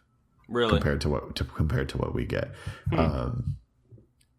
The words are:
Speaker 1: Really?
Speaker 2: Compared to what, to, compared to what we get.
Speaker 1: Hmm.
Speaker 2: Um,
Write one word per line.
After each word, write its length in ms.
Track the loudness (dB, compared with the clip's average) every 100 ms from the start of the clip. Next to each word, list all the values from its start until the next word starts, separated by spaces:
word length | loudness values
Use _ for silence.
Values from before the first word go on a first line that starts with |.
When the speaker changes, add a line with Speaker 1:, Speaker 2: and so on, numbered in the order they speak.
| _ _ _ _ -4
Speaker 1:
Really? 240 | 0 4
Speaker 2:
Compared 280 | 4 4 2
to 60 | 2
what, 280 | 0 -2 -6
to, 80 |
compared 440 | -4 0 0 2 -2
to 80 | -2
what 160 | -2
we 100 | -2
get. 260 | -2 -2 -4 -6 -12 -8 0
Speaker 1:
Hmm. 80 | 2
Speaker 2:
Um, 580 | 4 2 -2 -2 -4 -6 -10 _ _ -20 -20 _ _